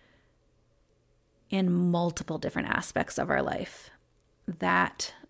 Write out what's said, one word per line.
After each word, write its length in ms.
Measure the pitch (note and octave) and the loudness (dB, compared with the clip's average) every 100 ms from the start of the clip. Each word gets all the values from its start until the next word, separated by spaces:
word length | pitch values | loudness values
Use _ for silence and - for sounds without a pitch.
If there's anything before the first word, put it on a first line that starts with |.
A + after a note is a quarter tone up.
| _ _ _ _ _ _ _ _ _ _ _ _ _ _ _ | _ _ _ _ _ _ _ _ _ _ _ _ _ _ _
in 400 | G3 F#3 F3 F3 | 0 2 4 4
multiple 480 | F3 E3+ E3 - D#3 | 4 2 -2 -6 -4
different 300 | - - - | -4 -4 -2
aspects 500 | - - - - - | -2 0 -2 -2 -2
of 120 | - | 2
our 120 | - | 2
life 480 | - - F3+ - - - _ _ _ _ - | 0 -2 -6 -10 -20 -20 _ _ _ _ -10
that 680 | E3 F3+ F3+ F3+ - - - | -2 2 4 2 -2 -10 -10